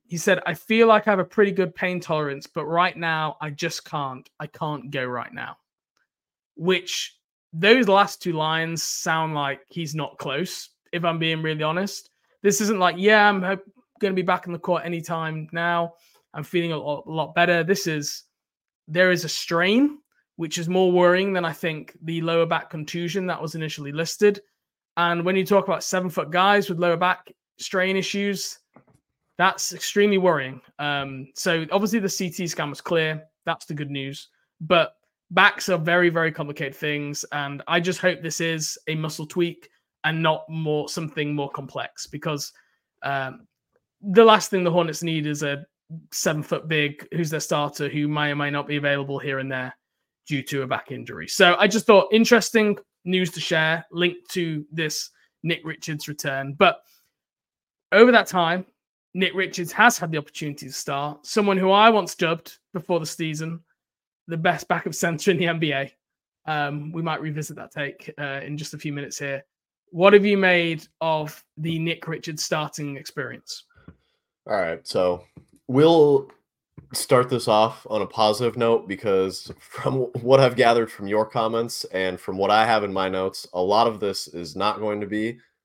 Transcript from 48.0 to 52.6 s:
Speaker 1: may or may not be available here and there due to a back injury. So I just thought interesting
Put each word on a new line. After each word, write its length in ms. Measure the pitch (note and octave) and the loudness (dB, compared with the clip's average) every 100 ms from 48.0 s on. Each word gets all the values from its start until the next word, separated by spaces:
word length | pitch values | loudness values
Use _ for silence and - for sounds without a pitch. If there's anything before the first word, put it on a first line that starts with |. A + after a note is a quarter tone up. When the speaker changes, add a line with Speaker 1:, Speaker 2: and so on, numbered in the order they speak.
| D3 | -2
Speaker 1:
may 240 | D3+ D3 | -2 -2
or 40 | C#3+ | -2
may 160 | C#3+ | -2
not 160 | C#3+ C#3+ | -4 -4
be 80 | D3 | -2
available 420 | C#3+ C#3 C#3 C#3 | 0 -2 -2 -6
here 220 | C#3+ C3+ | -6 -6
and 120 | C3+ | -6
there 240 | C3 B2+ - _ _ _ _ - | -6 -8 -12 _ _ _ _ -6
due 160 | C#3+ | -6
to 180 | C3 C#3+ | -4 -6
a 60 | C3 | -4
back 240 | B2 - | -6 -8
injury. 360 | B2 A#2+ A#2+ - | -14 -12 -14 -10
So 280 | - F#3 F3 | 2 4 6
I 100 | G#3 | 2
just 200 | G#3+ - | 2 6
thought 260 | G3+ F#3+ | 6 8
interesting 640 | A3 A3+ A#3 - A#3 | 4 6 4 4 2